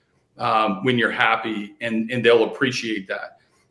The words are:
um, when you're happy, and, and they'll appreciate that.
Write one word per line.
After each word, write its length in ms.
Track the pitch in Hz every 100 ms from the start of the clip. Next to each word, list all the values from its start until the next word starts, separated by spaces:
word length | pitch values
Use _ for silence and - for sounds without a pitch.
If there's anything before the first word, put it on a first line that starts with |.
| _ _ _ -
um, 440 | 117 113 113 95
when 160 | 127 123
you're 120 | 110
happy, 680 | - 113 113 117 107 101 -
and, 300 | 117 113 113
and 140 | 123
they'll 200 | 117 117
appreciate 640 | 104 - 135 123 113 104 98
that. 300 | 98 - - _ _ _